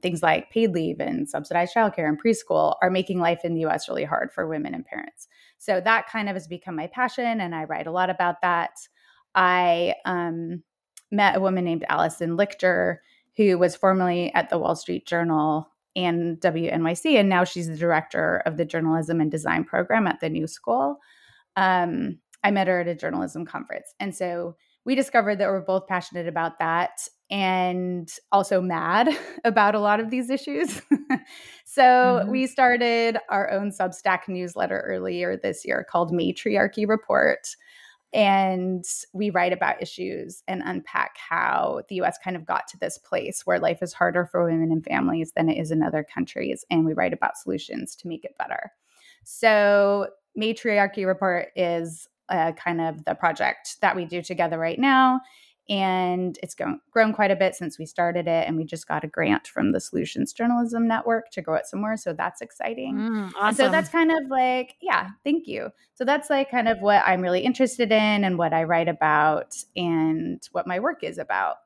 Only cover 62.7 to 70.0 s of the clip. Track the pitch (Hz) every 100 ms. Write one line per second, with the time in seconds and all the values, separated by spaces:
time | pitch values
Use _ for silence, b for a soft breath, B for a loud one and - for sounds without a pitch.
62.7 | 233 262 208 220 220 190 175 208 214 262
63.7 | 320 320 339 330 320 269 262 254 254 254
64.7 | - 370 180 190 202 277 320 330 - -
65.7 | _ _ _ 254 294 294 277 277 247 226
66.7 | 226 196 208 - 180 180 180 254 247 262
67.7 | - 233 220 214 208 196 175 165 160 165
68.7 | 170 170 160 156 151 156 151 - - -
69.7 | - 175 165